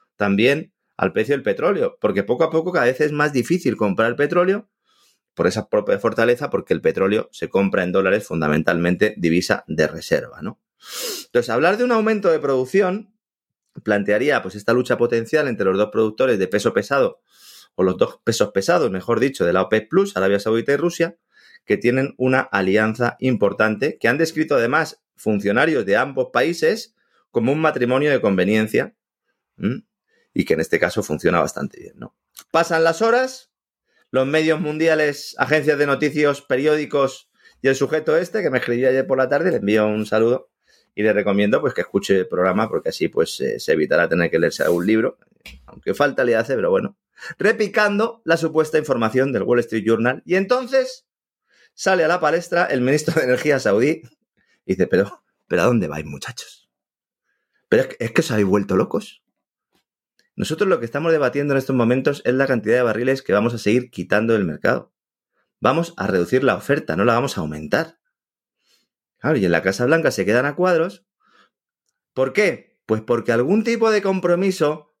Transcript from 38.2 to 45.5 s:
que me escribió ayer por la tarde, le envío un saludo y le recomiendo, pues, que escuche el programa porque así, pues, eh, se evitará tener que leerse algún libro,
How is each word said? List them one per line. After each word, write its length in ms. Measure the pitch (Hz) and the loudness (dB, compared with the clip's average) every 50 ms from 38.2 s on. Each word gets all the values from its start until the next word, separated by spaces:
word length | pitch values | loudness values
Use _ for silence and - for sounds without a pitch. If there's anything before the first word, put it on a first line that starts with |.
| 185 175 - 214 180 | 0 -2 -4 -4 -2
que 60 | 143 | 0
me 80 | 131 | -2
escribió 320 | 123 - 120 120 123 131 131 | -2 -2 -2 -2 0 2 2
ayer 180 | 131 131 131 | 2 2 0
por 100 | 135 135 | 0 0
la 120 | 131 127 123 | 0 0 0
tarde, 220 | 143 143 170 185 | 0 0 0 0
le 60 | 143 | -2
envío 300 | 110 101 101 107 107 107 | 0 0 2 2 2 2
un 180 | 107 107 110 107 | 2 0 -2 -2
saludo 460 | - 107 110 113 117 127 - - _ _ _ _ _ _ _ _ _ - | -2 0 2 2 2 2 0 -4 _ _ _ _ _ _ _ _ _ -4
y 60 | - 104 | 0 0
le 100 | 110 98 | 2 2
recomiendo, 480 | 104 101 104 98 101 104 104 123 160 | 2 2 2 2 2 2 2 2 0
pues, 120 | 156 123 - | 0 -2 -2
que 80 | - | -4
escuche 360 | - - - 101 101 - 98 92 | -4 -2 -2 -2 0 0 0 0
el 80 | 90 | 0
programa 400 | - 87 87 92 92 90 104 113 - | -2 0 0 2 2 2 0 0 -2
porque 200 | - 82 - 82 | -2 -4 -4 -4
así, 180 | - - 80 | -4 -2 -4
pues, 320 | 82 - - 82 - - - | -2 0 0 -2 -2 -2 -6
eh, 180 | 67 62 55 - | -4 -4 -4 -4
se 140 | - - 80 | -2 -2 0
evitará 340 | 78 73 - 76 82 87 80 | 0 0 2 2 2 2 2
tener 200 | 82 87 85 82 | 2 0 0 2
que 80 | 82 | 2
leerse 260 | 80 85 78 - - - | 2 0 0 0 0 0
algún 220 | 85 87 87 90 | 0 0 2 2
libro, 320 | 104 110 110 120 - - _ _ _ _ _ - - | 2 2 2 0 -2 -4 _ _ _ _ _ -20 -20